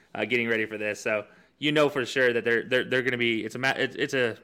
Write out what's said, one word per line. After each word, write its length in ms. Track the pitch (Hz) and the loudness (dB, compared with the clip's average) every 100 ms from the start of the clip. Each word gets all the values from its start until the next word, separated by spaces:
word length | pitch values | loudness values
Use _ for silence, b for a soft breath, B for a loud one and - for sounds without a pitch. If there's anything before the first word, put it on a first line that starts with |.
| b | b
uh, 100 | - | -6
getting 240 | 110 120 117 | 0 0 2
ready 160 | 110 | 0
for 140 | 107 107 | 0 -4
this. 200 | 107 101 | -4 -4
So 280 | 120 107 101 b b b | -2 -2 -4 b b b
you 100 | 143 | 0
know 180 | 151 143 | 4 2
for 160 | 143 117 | 2 -2
sure 260 | 135 127 | 2 4
that 100 | 117 | 4
they're, 200 | 110 117 | 2 0
they're, 220 | 104 127 | 2 0
they're 180 | 92 127 | 0 0
gonna 160 | 123 123 | 0 0
be, 260 | 117 113 | 0 0
it's 100 | 107 | -4
a 40 | 123 | -4
ma-, 160 | 135 - | -2 0
it's, 180 | 127 - | -2 -2
it's 180 | 143 | -2
a 200 | 135 120 107 | 0 -2 -4